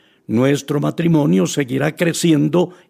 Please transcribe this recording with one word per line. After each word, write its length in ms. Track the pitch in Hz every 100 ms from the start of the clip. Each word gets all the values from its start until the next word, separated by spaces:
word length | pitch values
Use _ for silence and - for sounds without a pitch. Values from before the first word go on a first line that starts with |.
| _ _ -
nuestro 520 | 113 135 143 - 147
matrimonio 680 | 147 - 165 156 151 185 170
seguirá 500 | 143 123 135 151 -
creciendo 760 | 165 - 170 147 151 175 175 -